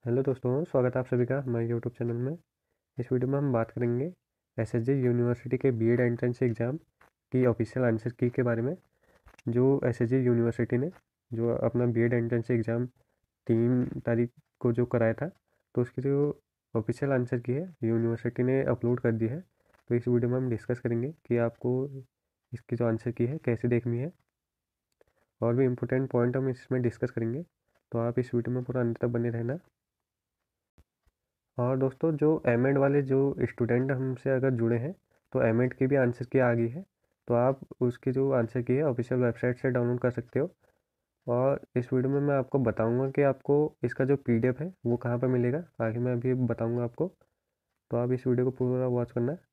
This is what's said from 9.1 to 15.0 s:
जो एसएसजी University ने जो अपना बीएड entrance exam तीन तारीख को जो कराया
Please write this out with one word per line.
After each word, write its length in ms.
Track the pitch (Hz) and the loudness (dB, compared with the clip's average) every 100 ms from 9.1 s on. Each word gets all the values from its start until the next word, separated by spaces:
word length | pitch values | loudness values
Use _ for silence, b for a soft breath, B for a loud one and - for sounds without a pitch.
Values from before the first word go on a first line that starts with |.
| b b - - | b b -10 -2
जो 320 | 117 127 139 | 2 4 4
एसएसजी 320 | 131 117 117 131 | 0 0 0 2
University 640 | 123 117 117 - 117 123 | 4 4 2 0 0 0
ने 120 | 151 - _ _ _ | -2 -8 _ _ _
जो 220 | 117 117 | -2 -2
अपना 320 | 117 120 120 120 | 0 0 2 0
बीएड 260 | 117 120 | 2 2
entrance 380 | 120 117 120 110 | 2 0 -2 0
exam 380 | 120 113 117 123 _ _ _ _ _ - | -2 0 -2 -4 _ _ _ _ _ 0
तीन 560 | 113 120 127 127 - 120 | 2 4 2 0 -4 -2
तारीख 240 | 117 120 _ _ _ | 0 -2 _ _ _
को 120 | 123 | 0
जो 140 | 117 120 | 0 0
कराया 280 | 123 | 2